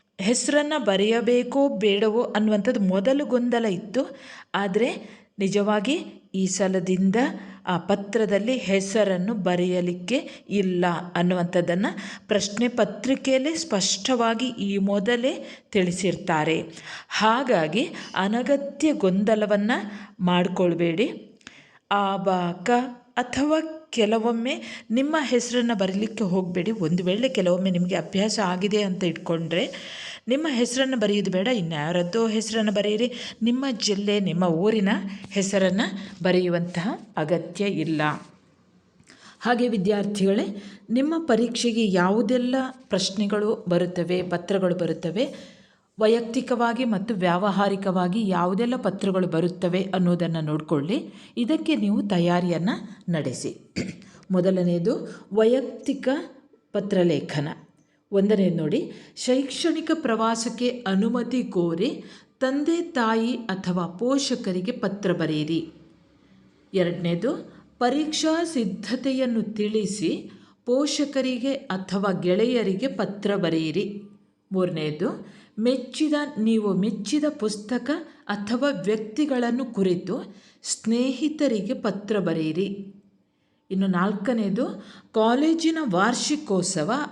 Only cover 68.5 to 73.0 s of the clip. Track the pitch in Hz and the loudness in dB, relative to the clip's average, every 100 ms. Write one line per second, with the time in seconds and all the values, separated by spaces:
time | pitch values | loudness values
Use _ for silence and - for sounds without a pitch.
68.5 | 269 208 180 - 247 269 262 254 226 196 | -2 -2 -4 -6 -2 0 0 0 0 -2
69.5 | - 208 220 196 - 165 302 - - - | -2 0 0 -2 -2 -2 -2 -8 -18 -20
70.5 | _ - 254 294 - 277 269 254 254 262 | _ 0 0 2 0 -2 0 -2 -2 -2
71.5 | 269 - 190 190 196 202 175 175 185 240 | -4 -4 -6 -4 -2 0 0 2 2 2
72.5 | 247 196 185 262 - | 2 0 0 -2 -2